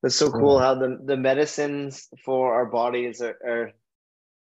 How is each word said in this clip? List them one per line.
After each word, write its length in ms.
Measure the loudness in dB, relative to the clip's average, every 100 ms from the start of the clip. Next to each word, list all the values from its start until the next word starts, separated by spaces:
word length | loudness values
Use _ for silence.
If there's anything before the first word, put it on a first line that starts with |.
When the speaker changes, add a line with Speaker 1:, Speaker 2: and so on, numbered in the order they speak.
Speaker 1:
That's 140 | 0 2
so 160 | 0
cool 260 | 4 4 6
Speaker 2:
Yeah. 80 | 4
Speaker 1:
how 100 | 2
the, 240 | 0 -4
the 140 | -4 -2
medicines 880 | 0 2 0 -2 -4 -4 -8 -12 -20 -18 -4
for 280 | 0 2
our 120 | 0 0
bodies 560 | -2 -2 -2 -4 -6
are, 160 | -8 -8 -6
are 260 | -4 -6 _ _ _ _ _ _ _